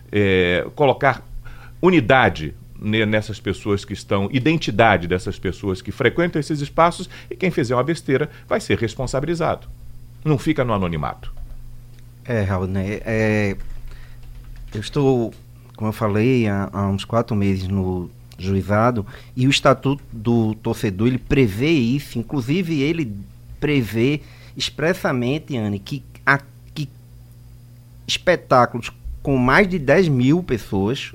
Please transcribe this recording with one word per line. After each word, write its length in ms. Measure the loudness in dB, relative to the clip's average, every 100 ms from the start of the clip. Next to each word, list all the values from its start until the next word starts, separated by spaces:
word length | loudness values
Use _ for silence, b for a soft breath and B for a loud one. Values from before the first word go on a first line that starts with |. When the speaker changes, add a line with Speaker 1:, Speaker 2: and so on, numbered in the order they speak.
| -4
Speaker 1:
é, 540 | 0 2 4 4 2 -2
colocar 500 | 2 2 4 2 0 -4 -12 B B B 0
unidade 760 | 4 4 6 6 4 2 -6 -10 -16 -8
ne-, 240 | -2 0 2
nessas 340 | 0 -2 -6
pessoas 460 | -6 -4 -2 -2 -2
que 80 |
estão, 340 | -10 -2 -2 0
identidade 760 | 0 2 2 0 4 4 4 2
dessas 300 | -2 -2 -6
pessoas 460 | -6 -4 -4 -4
que 80 | -6
frequentam 480 | -2 0 2 0 -2
esses 220 | -4 -4
espaços 460 | -2 2 2 2 -8 B B
e 60 | -4
quem 160 | -2
fizer 240 | 0 0 0
uma 80 |
besteira 440 | 0 -2 0 0 -2 B -2
vai 100 | -2
ser 200 | 0 0
responsabilizado. 880 | 0 -4 -4 -2 -2 -2 -2 -2 -6 -16 -16 -16 -16 -6 0
Não 140 | 2
fica 260 | 2 0 2
no 80 |
anonimato. 580 | 2 0 -2 -4 -6 -10 -10 -10 -12 -14 -16 -18 -20 -20 -16 -4
Speaker 2:
É, 160 | -2
Raul, 240 | 0 0 0
né? 360 | -2 -2 -4 -2
É... 500 | 0 2 2 0 -2 -6 -8 -10 B B B -16 -16 -16 -16 -10
eu 80 | -8
estou, 500 | -6 0 2 2 0 -6 -18 -20 -20 -6
como 140 | -6
eu 40 |
falei, 540 | -2 0 2 4 4 2
há, 220 | 0 -2
há 140 | -2 -2
uns 180 | -2 -2
quatro 300 | -2 0 0
meses 320 | 2 0 0
no 420 | -2 0 -2 -6 -12 -20 -8
juizado, 720 | -2 0 2 2 2 0 -4 B B 0
e 80 | 2
o 40 |
Estatuto 540 | 4 4 2 2 -2 -4
do 440 | -6 2 2 2 -2
Torcedor, 520 | -4 -2 -2 0 0
ele 120 | 0
prevê 500 | 0 2 4 2 2
isso, 480 | 2 2 0 -2 -6
inclusive 640 | -4 -4 0 -2 0 0
ele 340 | 0 -2 -4 -8 -12 -18 -20 -6
prevê 640 | 0 2 0 2 2 0 B B B -8
expressamente, 1000 | -8 -2 -2 0 0 0 0 -2 -4 -4
Anne, 220 | -2 -4
que 260 | -6 -10 -10 -6 0
a, 140 | 0 -2 -18 -14
que 160 | -10 -10 -10 -20 -20 -20 -20 -20 -20 -20 -20 -20 -16 -8
espetáculos 840 | -2 2 0 4 4 4 0 -8 -12 -12 -6
com 160 | 0 2
mais 300 | 6 6 4
de 100 | 2
dez 320 | 4 4 4
mil 320 | 4 4 2
pessoas, 680 | 2 -4 -2 0 0 0 -6